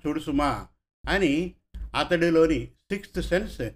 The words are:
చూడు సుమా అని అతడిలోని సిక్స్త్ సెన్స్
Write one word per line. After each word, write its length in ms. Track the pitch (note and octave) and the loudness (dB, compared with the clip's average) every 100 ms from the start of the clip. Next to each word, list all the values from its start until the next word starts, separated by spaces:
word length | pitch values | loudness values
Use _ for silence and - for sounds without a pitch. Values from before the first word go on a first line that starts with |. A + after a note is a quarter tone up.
| D3+ | -4
చూడు 120 | D3+ | -4
సుమా 480 | D#3 C#3+ C#3+ A2 - _ _ _ - | -2 0 0 -2 -8 _ _ _ -2
అని 460 | F#3+ E3+ D3 F3+ - _ - - C3+ | 2 2 2 -2 -8 _ -12 -6 -2
అతడిలోని 680 | D3 F3 E3+ D#3+ E3 C#3 A#2 | 0 2 4 6 4 4 -4
సిక్స్త్ 560 | _ - G3 - F#3 | _ -8 -8 -6 -6
సెన్స్ 400 | - F3 G#3+ - A#2 | -2 -2 -2 -8 -10